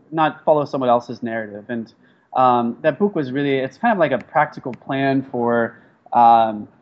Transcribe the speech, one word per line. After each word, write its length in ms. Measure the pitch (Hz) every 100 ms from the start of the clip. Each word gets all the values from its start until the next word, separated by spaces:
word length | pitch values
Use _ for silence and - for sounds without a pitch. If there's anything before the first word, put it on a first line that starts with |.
| _
not 320 | 160 156 147
follow 200 | - 151
someone 260 | 139 143 127
else's 320 | 120 - 117
narrative. 420 | 117 113 107 104 104
And, 240 | 117 110 _ _ _ _
um, 420 | - 127 123 117 -
that 160 | 160 143
book 160 | 208
was 180 | 170 131
really, 260 | 131 143 135
it's 200 | 131 -
kind 140 | 180
of 60 | 202
like 140 | 151
a 60 | 123
practical 540 | - 156 147 - 135
plan 500 | 117 - 135 139 135
for, 560 | 135 123 120 117 113 - _ _ _
um, 560 | 123 127 117 113 107 104 _